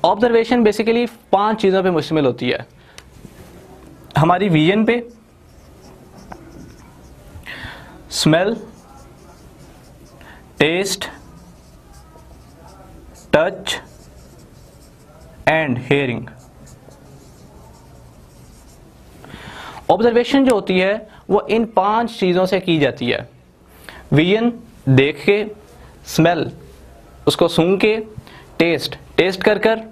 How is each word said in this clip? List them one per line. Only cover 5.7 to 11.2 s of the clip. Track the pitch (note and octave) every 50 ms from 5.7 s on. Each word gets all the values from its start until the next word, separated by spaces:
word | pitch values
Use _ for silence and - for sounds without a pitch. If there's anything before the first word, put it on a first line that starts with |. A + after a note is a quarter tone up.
| - - - - - - - - - - - - - - - - - - - - - - - - - - - - - - - - - - - - - - - - - - - - - - - -
smell, | - - - D#3 D#3 E3 F#3 G3+ A#3 - - - - - - - - - - - - - - - - - - - - - - - - - - - - - - - - - - - - - - - - -
taste, | - D#3 E3 F3+ G3 G3 - - - - - -